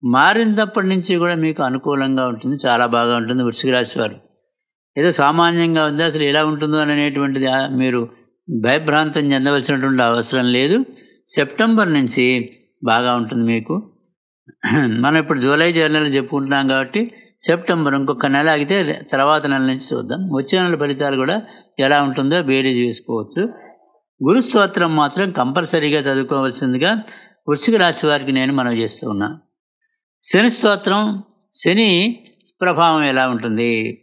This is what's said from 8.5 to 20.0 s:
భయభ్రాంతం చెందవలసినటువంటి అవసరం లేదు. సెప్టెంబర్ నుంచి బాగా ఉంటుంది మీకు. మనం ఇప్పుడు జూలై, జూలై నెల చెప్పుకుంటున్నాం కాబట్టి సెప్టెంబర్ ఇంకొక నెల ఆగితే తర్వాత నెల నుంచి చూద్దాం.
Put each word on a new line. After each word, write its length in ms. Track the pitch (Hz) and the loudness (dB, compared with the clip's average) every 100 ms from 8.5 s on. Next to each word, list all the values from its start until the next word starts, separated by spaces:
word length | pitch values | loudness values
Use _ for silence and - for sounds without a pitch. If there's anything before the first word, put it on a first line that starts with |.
| 127 | -4
భయభ్రాంతం 680 | 110 143 156 147 156 147 147 | 0 0 2 0 0 0 0
చెందవలసినటువంటి 680 | 139 135 143 127 139 135 131 | 0 2 0 0 -2 0 2
అవసరం 500 | 120 117 113 131 123 | 2 2 0 0 2
లేదు. 340 | 123 139 208 269 - - _ _ | 2 2 2 0 -8 -20 _ _
సెప్టెంబర్ 680 | - 139 - 226 220 196 | -2 -2 0 2 4 4
నుంచి 560 | 151 127 120 127 127 113 - _ _ | 2 0 2 2 2 -2 -12 _ _
బాగా 320 | 123 113 123 123 | 0 0 2 0
ఉంటుంది 280 | 113 123 | -2 0
మీకు. 520 | 113 113 113 170 214 _ _ _ _ _ _ - - 127 131 113 | 0 0 -2 -6 -6 _ _ _ _ _ _ -10 -2 0 2 0
మనం 180 | 131 156 | 2 0
ఇప్పుడు 220 | 147 143 | 0 0
జూలై, 340 | 127 147 165 | 0 2 2
జూలై 140 | 165 156 | 2 2
నెల 160 | 151 | 2
చెప్పుకుంటున్నాం 640 | 151 139 131 143 139 139 135 | 0 -2 -2 -4 -2 0 0
కాబట్టి 440 | 135 131 214 233 - _ _ - | 0 -2 -4 -4 -8 _ _ -2
సెప్టెంబర్ 460 | 170 175 175 147 | 0 0 0 0
ఇంకొక 320 | 139 139 131 143 | 0 -2 -2 0
నెల 240 | 139 151 | 0 2
ఆగితే 520 | 156 143 196 160 - - | 0 0 0 -2 -4 -4
తర్వాత 340 | 139 139 151 147 | 0 2 2 0
నెల 160 | 139 | 0
నుంచి 260 | 131 131 135 | 0 -2 -6
చూద్దాం. 260 | 123 | -8